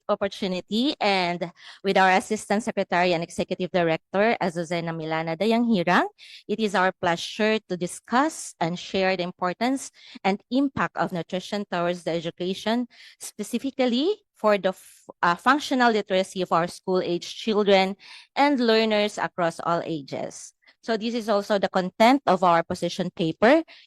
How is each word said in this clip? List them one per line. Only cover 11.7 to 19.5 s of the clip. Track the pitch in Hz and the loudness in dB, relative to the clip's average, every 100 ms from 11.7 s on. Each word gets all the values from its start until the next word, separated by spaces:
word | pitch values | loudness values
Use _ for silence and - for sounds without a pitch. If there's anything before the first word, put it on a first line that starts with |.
towards | 175 175 180 | -2 -2 -2
the | 170 | -4
education, | 170 165 - 180 190 214 240 240 - - _ | -4 -6 -6 -6 -4 -2 -2 -4 -12 -20 _
specifically | - - 202 233 269 - 247 240 339 427 _ _ | -16 -12 -8 -6 -6 -2 0 2 0 -4 _ _
for | 214 202 | 0 2
the | 185 - | 0 -4
f-, | - - - - | -14 -20 -20 -2
uh, | - - | 0 2
functional | 247 285 - 262 240 | 2 2 0 2 2
literacy | 214 - 190 190 190 | 2 0 -2 -2 -4
of | 175 | 0
our | 170 175 | 0 0
school-age | - - 185 - 170 - - | -6 -4 -2 -2 -4 -6 -6
children | 226 208 202 190 190 196 - - - - | -2 0 4 4 4 -4 -16 -20 -8 0
and | 285 269 | 2 4
learners | 233 220 220 208 208 - | 4 4 4 2 0 -2
across | 165 - 165 | -6 -2 -2